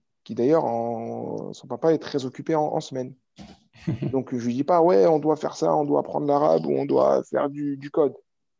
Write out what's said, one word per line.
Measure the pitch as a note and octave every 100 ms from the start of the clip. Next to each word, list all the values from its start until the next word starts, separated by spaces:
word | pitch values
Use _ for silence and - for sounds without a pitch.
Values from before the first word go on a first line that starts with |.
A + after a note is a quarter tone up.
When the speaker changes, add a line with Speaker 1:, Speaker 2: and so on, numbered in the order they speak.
| _ _
Speaker 1:
qui | - A2+
d'ailleurs, | B2 D#3+ C3
en... | A#2 A#2 A2+ A#2 A#2 A#2 A2 -
son | - C3+
papa | A#2+ D#3+
est | D3+
très | - C#3+ B2+
occupé | - C#3+
en... | D#3 D3+
en | D#3+
semaine. | - C3 B2+ - _ - - - _
Speaker 2:
<laughs> | _ - A#2 C#3+
Speaker 1:
Donc, | C3 B2 B2
je | A#2
lui |
dis | A#2+
pas, « | C#3+ F3
Ouais, | E3 F#3+ F3+
on | D#3
doit | D3+ D3+
faire | - -
ça, | D#3+ D#3
on | D3
doit | C#3+
apprendre | C#3 D3+ D3
l'arabe | C#3+ D3+ D#3+ D3+
ou |
on | C#3 C#3
doit | C3+ C3+ C3+
faire | - C#3+ C#3+
du, | C#3+ D3 C#3
du | C#3
code. » | - C#3+ - _ _ _